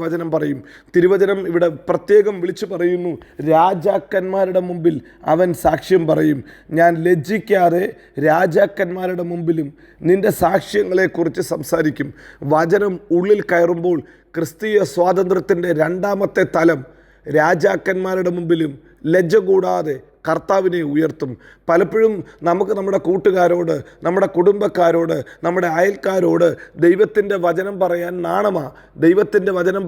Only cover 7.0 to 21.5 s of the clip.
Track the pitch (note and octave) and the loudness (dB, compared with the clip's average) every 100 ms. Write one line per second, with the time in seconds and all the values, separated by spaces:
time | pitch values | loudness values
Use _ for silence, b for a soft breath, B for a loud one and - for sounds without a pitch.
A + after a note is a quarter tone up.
7 | F3 F3+ C#3 G#3+ - G3 F3 E3+ G3 - | 0 0 0 -6 0 2 2 2 -2 -8
8 | b b D3+ D#3+ F#3 E3 G3+ - F#3 F#3 | b b 0 2 2 2 0 0 -6 -4
9 | F#3 F3+ F3 F3 D#3+ D#3+ C#3+ - b b | -6 -6 -6 -6 -4 -4 -4 -10 b b
10 | D#3 F#3+ G#3 - E3+ F#3+ - G#3 F#3+ F#3 | 0 2 2 0 0 0 -2 -4 0 0
11 | F#3 - E3 - E3+ E3 D3 E3 D#3 - | 0 -2 -4 -4 -6 -6 -4 -2 -2 -4
12 | C#3 - B B C3+ D#3 E3 G3 G3+ F3+ | -8 -12 B B -2 0 2 2 0 -4
13 | - E3+ F#3+ G#3 - F3 E3+ E3+ F3 E3 | -2 0 2 2 2 2 2 0 -2 -2
14 | - b b - D#3+ - G#3+ G#3 F#3 - | -4 b b -8 -8 -6 -2 0 0 0
15 | F3+ F#3 F#3 F#3+ - E3+ F3 D#3 D#3 F3+ | 0 2 0 0 0 -2 0 0 0 -2
16 | G3+ G3 G3 F#3+ F3 E3+ E3+ D3+ C3 b | -4 -2 -2 -2 -2 2 2 2 -4 b
17 | b b b D3+ D#3 F3+ G3 F#3 - F#3 | b b b 2 2 2 0 0 -2 -4
18 | F#3+ F#3 F3+ F3 E3 E3 D#3 C3+ b b | -2 -2 -2 -2 0 0 -2 -6 b b
19 | D#3 F3 E3+ G#3+ F#3 F#3+ F3+ F3+ D#3 C3 | 0 0 2 2 2 2 2 -2 -2 -6
20 | - _ - D#3+ - G3 F#3 F3 D3+ D3 | -10 _ -4 -4 0 0 0 -2 -2 -2
21 | D#3+ - D3 A#2+ b | -2 -4 -10 -10 b